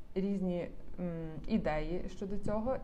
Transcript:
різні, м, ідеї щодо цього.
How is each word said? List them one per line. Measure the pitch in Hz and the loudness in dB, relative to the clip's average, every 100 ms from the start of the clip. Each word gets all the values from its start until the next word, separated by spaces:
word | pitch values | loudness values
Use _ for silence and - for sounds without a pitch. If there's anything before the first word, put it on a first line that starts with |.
| - | -4
різні, | 196 196 196 185 175 - - - - | 0 2 2 2 0 -2 -4 -4 -2
м, | 180 165 160 156 - | -2 -2 -4 -4 2
ідеї | 220 170 151 156 175 196 | 2 4 2 0 0 -2
щодо | - 196 190 | -4 -2 2
цього. | 190 214 226 262 | 2 2 2 0